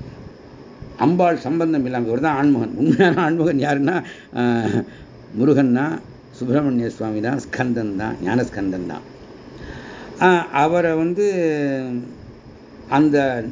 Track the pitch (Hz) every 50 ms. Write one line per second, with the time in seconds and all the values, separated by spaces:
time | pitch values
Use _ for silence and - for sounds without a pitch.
0 | - - - - - - - - - - - - - - - - - - - -
1 | - 147 175 175 180 175 165 127 - 139 156 170 165 160 160 143 127 123 123 123
2 | 120 110 117 123 147 160 147 135 143 147 139 120 117 110 - 98 135 160 139 120
3 | 196 175 156 170 175 151 165 170 156 175 151 135 135 147 143 139 139 147 180 175
4 | - - - - - - - 120 123 120 117 117 113 107 104 117 - - - -
5 | - - - - - - - 107 123 151 139 139 139 127 120 123 143 156 165 -
6 | - - - - - - - - 123 127 127 147 147 139 123 120 117 113 110 -
7 | 110 110 107 107 107 120 139 139 - - - - 127 123 117 117 110 107 98 92
8 | 107 113 120 - 87 92 110 123 120 120 - 101 98 95 92 90 90 85 78 80
9 | - - - - - - - - - - - - - - - - - - - -
10 | - - - - 175 185 185 175 156 - - 139 147 160 170 175 170 165 160 160
11 | 160 170 175 185 208 202 196 180 170 160 151 147 143 143 135 131 131 127 123 120
12 | 123 123 - - - - - - - - - - - - - - - - 135 139
13 | 151 151 143 143 139 135 127 120 110 120